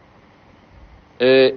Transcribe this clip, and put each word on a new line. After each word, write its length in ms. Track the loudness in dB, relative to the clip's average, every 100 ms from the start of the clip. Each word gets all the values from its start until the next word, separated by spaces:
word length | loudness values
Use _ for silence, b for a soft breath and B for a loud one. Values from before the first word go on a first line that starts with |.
| _ _ _ _ _ _ _ -20 -20 -20 _ -4
E, 300 | 0 2 0